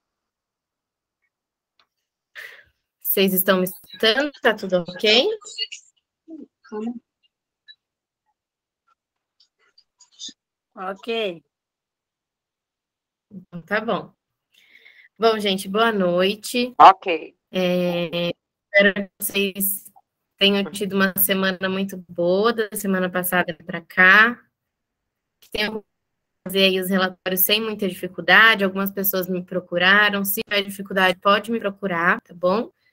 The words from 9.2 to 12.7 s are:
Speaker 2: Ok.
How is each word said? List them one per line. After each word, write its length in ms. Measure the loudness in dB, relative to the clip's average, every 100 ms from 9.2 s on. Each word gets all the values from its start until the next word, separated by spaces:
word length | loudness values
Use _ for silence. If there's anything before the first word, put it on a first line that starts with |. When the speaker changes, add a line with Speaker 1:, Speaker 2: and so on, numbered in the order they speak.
| _ _ _ _ _ _ _ _ _ -20 -20 -20 _ _ _
Speaker 2:
Ok. 680 | -12 -10 -10 -6 -4 -4 -8 _ _ _ _ _ _ _ _ _ _ _ _ _